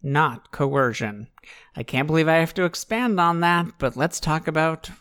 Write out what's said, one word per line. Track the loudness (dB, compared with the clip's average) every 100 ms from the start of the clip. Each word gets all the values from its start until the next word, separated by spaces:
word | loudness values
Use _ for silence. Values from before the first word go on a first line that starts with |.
not | 0 2 2 -2 _
coercion. | -4 0 2 0 0 -6 -8 -16 -20 -20 -20 -18 -12
I |
can't | -6 -2 2
believe | 2 4
I | 4
have | 2
to | 0
expand | -2 -2 -6 -2 0 2
on | 2 2
that, | 2 2 0 -2
but | -4 0
let's | -4 -2
talk | -2 -2 -2
about | 0 0 -2 -10 -20